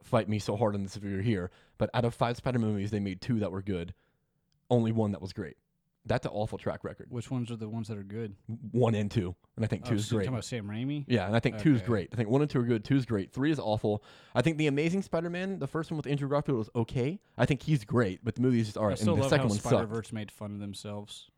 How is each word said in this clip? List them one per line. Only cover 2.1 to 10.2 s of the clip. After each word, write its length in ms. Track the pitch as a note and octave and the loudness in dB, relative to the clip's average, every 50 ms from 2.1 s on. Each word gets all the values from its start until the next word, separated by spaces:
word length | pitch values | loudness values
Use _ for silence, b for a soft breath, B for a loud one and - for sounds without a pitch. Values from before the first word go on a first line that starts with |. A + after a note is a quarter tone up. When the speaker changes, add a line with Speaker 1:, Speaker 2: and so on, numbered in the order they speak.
| A#2 | 0
Speaker 1:
five 220 | - C3 A#2 A#2+ - | 0 0 0 0 -2
Spider-Man 320 | - C3+ B2 B2 A2+ G#2+ | -2 -2 0 2 2 2
movies, 200 | G#2+ G2+ G2 G#2 | 0 0 -2 -2
they 80 | G#2+ G#2 | -2 -2
made 220 | G2+ G2+ F#2 F#2 | -2 -2 -4 -6
two 180 | - - B2 A2 | -4 -2 0 0
that 120 | G#2 F#2 F2 | 0 -2 -4
were 80 | G2 | -6
good. 320 | F#2+ G2+ G2+ F2 E2+ F2 F#2 _ _ _ _ _ _ _ _ _ _ _ _ _ _ - | -4 -4 -4 -4 -4 -6 -10 _ _ _ _ _ _ _ _ _ _ _ _ _ _ 2
Only 220 | B2 B2 A2+ A2+ | 2 4 4 4
one 200 | A2+ A2+ A2 G#2 | 4 2 2 2
that 100 | G2+ F2 | 0 -2
was 120 | E2 F#2+ - | -6 -8 -8
great. 240 | - G2 D2+ C2+ _ _ _ _ _ _ _ _ _ - | -8 -8 -8 -10 _ _ _ _ _ _ _ _ _ -4
That's 200 | A#2 A2 C3 - | -2 -2 0 -2
an 80 | - - | -2 -4
awful 240 | G2 G#2+ A2+ - F#2 | -2 -4 -4 -4 -6
track 260 | - - E2 - - | -6 -6 -6 -6 -6
record. 240 | - - - - - | -10 -10 -10 -14 -10
Speaker 2:
Which 220 | - A#2+ A#2 - | -8 -8 -8 -4
ones 180 | C3+ B2+ A#2+ A2 | -4 -4 -4 -4
are 60 | A#2+ | -6
the 140 | A2 A2 G#2+ | -8 -8 -8
ones 180 | G#2+ A2+ A2 G2+ | -6 -6 -6 -6
that 100 | A2+ G#2 | -8 -10
are 60 | G2 | -10
good? 320 | G2 G2+ A2+ A#2 G#2+ G2+ - _ - A2+ A#2 - A2 | -10 -8 -8 -8 -8 -10 -14 _ -10 -10 -10 -8 -2
Speaker 1:
One 220 | F#2 A#2 A#2+ A#2 A2+ | 2 4 4 4 4
and 160 | G#2 G#2+ G2+ | 4 0 0
two. 260 | - A#2 F#2 F2 F2+ - _ _ - | 0 0 0 -2 -4 -8 _ _ -6
And 80 | - A2+ | -2 -2
I 60 | G#2+ | -2
think 140 | - F#2+ - | -2 -2 -2
Speaker 2:
Oh, 40 | - | 0
Speaker 1:
two 40 | A#2 | 0
is 100 | G#2 G#2 - | 0 0 0
Speaker 2:
so 80 | A#2 | 0
you're 40 | |
Speaker 1:
great. 60 | A2 | 0